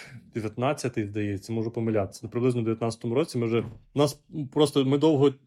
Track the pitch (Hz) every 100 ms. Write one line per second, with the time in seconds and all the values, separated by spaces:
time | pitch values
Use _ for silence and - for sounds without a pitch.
0 | - 123 - 120 107 120 131 147 123 117
1 | 101 107 101 98 - 113 110 120 113 110
2 | 98 - 107 120 127 120 110 110 117 113
3 | 117 123 170 123 117 117 107 - _ 135
4 | 147 - _ 156 131 147 143 143 135 139
5 | 160 143 143 135